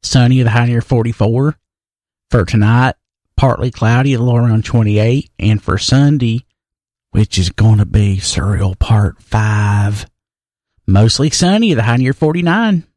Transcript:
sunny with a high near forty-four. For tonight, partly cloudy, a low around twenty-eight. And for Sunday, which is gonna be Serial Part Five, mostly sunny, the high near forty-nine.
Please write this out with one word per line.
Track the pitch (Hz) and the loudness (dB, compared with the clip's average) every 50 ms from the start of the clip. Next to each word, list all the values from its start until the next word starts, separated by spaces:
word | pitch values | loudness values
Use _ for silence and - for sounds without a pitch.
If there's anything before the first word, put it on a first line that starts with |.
sunny | - - - 127 123 120 131 131 | -10 0 0 2 2 4 2 2
with | 123 117 | 0 0
a | |
high | 107 120 120 | 0 0 0
near | 120 120 117 | 0 0 -2
forty-four. | 113 - 135 120 113 120 113 - 101 107 113 123 135 151 156 _ _ _ _ _ _ _ _ _ _ _ _ _ _ _ | -2 -2 -2 -2 -2 -4 -4 -2 -2 -2 0 0 -2 -2 -4 _ _ _ _ _ _ _ _ _ _ _ _ _ _ _
For | - 120 92 | 0 0 0
tonight, | - - 110 101 107 117 120 127 131 - _ _ _ _ _ _ _ _ | 2 0 2 2 2 2 2 2 0 -2 _ _ _ _ _ _ _ _
partly | - - 131 120 - - 123 | 0 0 0 0 -2 -4 -6
cloudy, | - - 113 110 117 123 131 139 135 | -6 -2 -2 0 0 2 0 0 0
a | 117 | 0
low | 120 123 120 | 0 0 0
around | 120 117 117 110 110 110 | 0 2 2 0 0 -2
twenty-eight. | - - 120 110 104 104 107 104 113 123 143 - _ _ _ | 0 -2 0 0 2 0 0 2 2 0 -2 -4 _ _ _
And | - 107 110 101 | -2 0 0 0
for | - - - | -2 -4 -4
Sunday, | 101 - - - 135 143 143 151 143 123 113 113 120 - _ _ _ _ _ _ _ _ _ _ _ _ _ | -4 -2 0 2 2 2 2 2 0 0 -2 -4 -4 -8 _ _ _ _ _ _ _ _ _ _ _ _ _
which | _ 110 107 - - - | _ -2 -2 -2 0 -2
is | 90 87 | -2 -2
gonna | - - 107 113 110 104 104 | -2 0 2 2 4 2 0
be | - - 104 104 101 98 95 | 0 0 0 0 2 -2 -2
Serial | - - - - 67 98 104 - 101 95 92 | -4 -6 -4 -4 -2 -2 -2 -2 -2 -4 -2
Part | - - - 113 107 104 95 - _ | -4 -2 0 2 0 0 -2 -4 _
Five, | _ _ - 110 107 107 107 104 104 104 104 104 101 101 104 104 - - _ _ _ _ _ _ _ _ _ _ _ _ _ _ _ | _ _ -4 -2 -2 -2 -2 -2 -2 -2 0 -2 -2 -2 -4 -6 -12 -16 _ _ _ _ _ _ _ _ _ _ _ _ _ _ _
mostly | - 95 98 107 113 - - 135 156 | 0 2 4 4 2 2 0 -2 -2
sunny, | - - 180 180 196 214 233 220 165 | 0 0 0 0 2 2 2 2 0
the | 113 | 0
high | 107 117 120 123 | 0 0 0 0
near | 127 127 139 | 0 -2 -2
forty-nine. | _ - 151 160 175 175 170 170 214 233 220 202 170 165 _ _ | _ -2 -2 0 0 -2 0 0 0 0 0 0 -2 -4 _ _